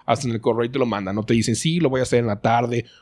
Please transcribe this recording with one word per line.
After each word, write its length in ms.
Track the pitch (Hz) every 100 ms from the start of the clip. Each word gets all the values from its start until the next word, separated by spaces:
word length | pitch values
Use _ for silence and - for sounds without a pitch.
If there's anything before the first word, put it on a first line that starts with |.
| -
hacen 260 | 120 131
el 80 | 113
correo 240 | 123 113
y 60 | 120
te 100 | 135
lo 60 | 120
mandan. 280 | 104 95
No 100 | 101
te 100 | 107
dicen, 240 | 117 107 110
"Sí, 240 | 160 170
lo 80 | 151
voy 100 | 131
a 40 |
hacer 160 | 123 123
en 80 | 117
la 120 | 101
tarde", 460 | - 117 120 120 - -